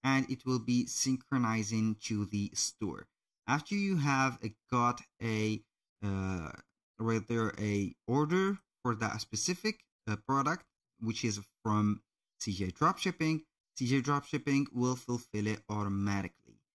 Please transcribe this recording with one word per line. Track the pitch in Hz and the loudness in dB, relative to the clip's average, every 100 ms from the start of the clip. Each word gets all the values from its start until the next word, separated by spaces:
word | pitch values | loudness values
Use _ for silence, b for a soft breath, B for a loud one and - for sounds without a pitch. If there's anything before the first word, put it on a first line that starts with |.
and | 135 135 131 | 2 2 2
it | 131 127 | -4 0
will | 127 | -2
be | 117 123 123 | 2 2 2
synchronizing | - 135 131 - 131 117 110 101 113 110 107 | 0 0 0 0 0 0 0 0 0 0 0
to | - 107 | -2 -2
the | 101 101 101 | 0 -2 -2
store. | - - - 104 - - _ _ _ - | -2 -4 -2 -6 -6 -12 _ _ _ -2
After | 139 - | -2 0
you | 202 196 185 | -2 0 2
have, | 143 135 135 123 | 2 2 0 -2
uh, | 113 - _ | -8 -10 _
got | 123 120 117 - _ | 2 2 0 -8 _
a, | 117 110 110 110 - _ _ _ | -2 0 0 -2 -6 _ _ _
uh, | 104 95 95 92 80 - - _ _ _ | -4 -2 -2 -4 -6 -12 -18 _ _ _
right | 113 113 - | 0 0 0
there, | 117 110 - | -2 -2 -2
a | 104 101 98 - - | 0 0 0 -4 0
order | 127 151 180 190 202 _ _ | 0 2 2 2 -2 _ _
for | 123 110 | -4 -2
that | 110 113 | -2 -4
specific, | - 107 - 180 214 214 _ _ - | -6 -4 -2 -2 -4 -6 _ _ -6
uh, | 107 - | -6 0
product, | 135 135 185 - _ _ _ | 0 2 -2 -6 _ _ _
which | 113 110 | -6 -2
is | 117 101 101 _ | -2 -4 -8 _
from | 113 107 104 104 _ _ _ _ | 0 2 4 0 _ _ _ _
C | - | -6
J | 92 95 | -2 -4
Dropshipping, | - 156 185 190 175 160 156 - _ _ - | 2 0 2 -2 0 0 0 -4 _ _ -4
C | 123 | 2
J | 135 | 2
Dropshipping | 127 143 - 143 123 139 139 | 2 0 0 -4 2 2 2
will | 123 123 127 | 2 0 0
fulfill | - 120 - 107 107 | -2 -4 -2 -2 0
it | 104 - | -2 -4
automatically. | 104 101 98 101 98 92 _ _ 55 _ | -4 0 0 0 0 -4 _ _ -20 _